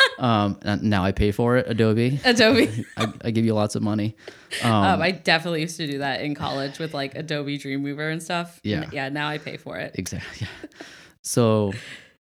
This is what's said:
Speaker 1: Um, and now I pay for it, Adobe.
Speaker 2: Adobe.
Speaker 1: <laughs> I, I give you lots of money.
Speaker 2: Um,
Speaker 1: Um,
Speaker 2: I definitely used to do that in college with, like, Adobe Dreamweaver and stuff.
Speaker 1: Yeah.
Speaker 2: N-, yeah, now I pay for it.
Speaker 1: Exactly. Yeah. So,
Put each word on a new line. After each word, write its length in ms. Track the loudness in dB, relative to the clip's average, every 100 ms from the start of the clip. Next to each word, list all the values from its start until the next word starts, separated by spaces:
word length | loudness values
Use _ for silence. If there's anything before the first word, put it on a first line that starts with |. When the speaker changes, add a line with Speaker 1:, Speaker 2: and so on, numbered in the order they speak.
| 0 2
Speaker 1:
Um, 400 | 2 4 2 0
and 200 | -2 0
now 220 | 2 2 2
I 80 |
pay 180 | 2 2
for 240 | 2 2 2
it, 100 | 2
Adobe. 500 | 2 4 4 2 2 2
Speaker 2:
Adobe. 600 | 6 6 6 4 0 -6
Speaker 1:
<laughs> 60 | -4
I, 160 | -4 -4
I 80 | -2
give 140 | 2 2
you 80 |
lots 220 | 2 2 0
of 60 |
money. 360 | 0 0 -2 -6 -18 -20 -10 -2
Speaker 2:
Um, 100 | 2
Speaker 1:
Um, 280 | 4 4 4
Speaker 2:
I 100 | 0
definitely 500 | -2 0 0 0 -4
used 160 | -4 -4
to 100 | -6
do 120 | -4
that 200 | -4 -4
in 160 | -4 -4
college 420 | -4 -4 -6 -6
with, 160 | -8
like, 220 | -6 -6 -6
Adobe 420 | -6 -4 -4 -6
Dreamweaver 540 | -4 -4 -4 -4 -4
and 100 | -4
stuff. 380 | -4 -4 -4 -6
Speaker 1:
Yeah. 200 | -4 -2
Speaker 2:
N-, 80 | -4
yeah, 160 | -6 -6
now 220 | -4 -4
I 80 | -6
pay 180 | -8 -12
for 220 | -12 -10
it. 180 | -8 -6
Speaker 1:
Exactly. 500 | -6 -8 -10 -10 -10
Yeah. 240 | -12 -18 -18 -20 -20 -20 _
So, 480 | -2 4 4 4 2 -2 -10 -18 -20 _ _